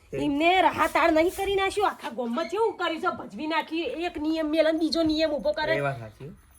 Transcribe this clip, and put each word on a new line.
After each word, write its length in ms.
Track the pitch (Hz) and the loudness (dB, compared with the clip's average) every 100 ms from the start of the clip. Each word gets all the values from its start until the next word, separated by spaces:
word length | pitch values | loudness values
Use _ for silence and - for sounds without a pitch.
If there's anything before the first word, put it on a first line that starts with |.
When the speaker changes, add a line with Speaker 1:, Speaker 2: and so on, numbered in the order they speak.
| - | -12
Speaker 1:
તે 80 | 139 | -4
Speaker 2:
એમને 440 | 294 285 330 370 | -2 2 4 6
રાહતાળ 480 | 381 - 320 320 330 | 4 2 0 2 4
નહીં 220 | 311 330 370 | 4 2 0
કરી 180 | 392 | -2
નાખ્યું? 360 | 392 381 392 381 | 0 0 0 0
આખા 200 | - 294 | -2 -8
ગામમાં 380 | 240 240 240 339 | -6 -4 -4 -4
કેવું 280 | 392 453 - | 0 -2 0
કર્યું 240 | 349 320 | -4 -2
છે? 160 | 359 - | -2 -4
ભજવી 300 | 233 202 311 | -8 -8 -2
નાખી, 360 | 320 254 320 | -2 -2 -4
એક 360 | 302 311 349 330 | -4 -4 -6 -2
નિયમ 280 | 302 320 311 | -2 0 0
મેલે 260 | 320 311 | 2 4
ને 60 | 320 | 2
બીજો 240 | 320 330 | 0 2
નિયમ 280 | 320 302 320 | 2 2 0
ઊભો 220 | 294 302 | 0 -2
કરે. 240 | 302 311 320 | -2 0 0
Speaker 1:
એ 40 | |
વાત 180 | 143 123 | 0 -4
સાચી. 300 | 110 - 135 202 _ | -10 -16 -18 -18 _